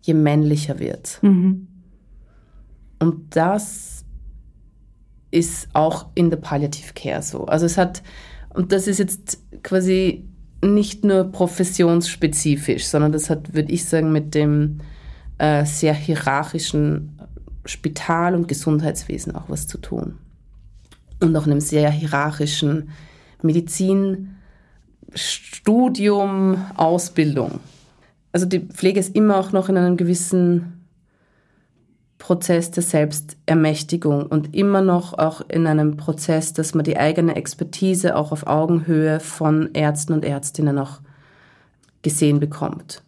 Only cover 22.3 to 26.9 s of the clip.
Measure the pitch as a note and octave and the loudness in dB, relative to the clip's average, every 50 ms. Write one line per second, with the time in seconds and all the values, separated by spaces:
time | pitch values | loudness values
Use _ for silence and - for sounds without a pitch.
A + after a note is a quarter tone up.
22.3 | D3+ - D3 D3 - - D#3 C#3+ D3 D#3 D3+ - - - - - - - - _ | -2 -2 -4 -4 -2 -2 0 0 -2 -2 -6 -10 -16 -20 -20 -20 -20 -20 -20 _
23.3 | - _ - D#3+ D#3 F3 E3+ - - - F#3+ F#3+ G3 G3 G3 G3 F#3+ F#3+ F#3+ - | -14 _ 0 2 2 2 0 -2 -4 -2 0 2 2 2 2 0 -2 -6 -8 -14
24.3 | - - - - - _ _ _ _ _ _ _ _ _ - - - - - - | -16 -20 -20 -20 -20 _ _ _ _ _ _ _ _ _ -20 -16 -10 -8 -6 -6
25.3 | - - - - - - _ G#3 G#3+ A#3+ B3+ B3+ B3+ A3 G3+ G#3 G3+ G3+ G3 G3 | -6 -8 -10 -18 -20 -2 _ 2 4 4 4 2 2 2 2 2 4 2 2 0
26.3 | F#3+ F#3+ F#3+ F#3+ F#3+ F#3 - - - - E3 D#3+ | 2 2 2 2 2 0 -2 -8 -2 0 2 2